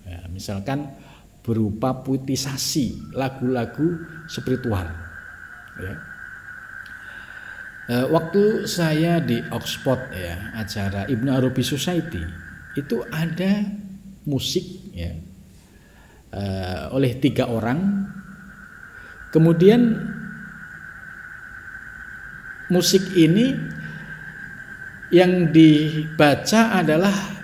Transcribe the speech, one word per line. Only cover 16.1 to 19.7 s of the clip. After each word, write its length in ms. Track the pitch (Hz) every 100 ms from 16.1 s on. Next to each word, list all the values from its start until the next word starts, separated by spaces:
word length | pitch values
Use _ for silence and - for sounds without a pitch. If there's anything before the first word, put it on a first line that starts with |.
| - -
eh, 540 | 101 101 95 92 90 73
oleh 240 | 131 135 113
tiga 320 | 143 113 131
orang. 560 | 113 110 139 196 196 196 - - - - - - - - - - - -
Kemudian 640 | 156 160 165 185